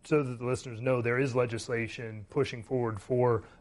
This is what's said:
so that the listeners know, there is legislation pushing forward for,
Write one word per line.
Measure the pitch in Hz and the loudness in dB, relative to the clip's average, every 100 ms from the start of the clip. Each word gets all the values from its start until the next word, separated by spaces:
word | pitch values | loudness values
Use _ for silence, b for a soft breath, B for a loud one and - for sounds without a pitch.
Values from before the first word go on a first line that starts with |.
so | - 151 | 0 2
that | 131 120 | 2 -4
the | |
listeners | 123 127 131 110 | -2 -4 -4 -4
know, | 127 127 | 0 2
there | 117 123 | 2 2
is | 139 123 | 2 2
legislation | 120 113 - 117 113 - 117 110 101 | 0 -2 -4 -4 -4 -6 -10 -10 -4
pushing | 147 131 120 | -2 0 -2
forward | 107 127 120 107 | -4 -2 -2 -2
for, | - 123 123 113 B B | -2 4 4 4 B B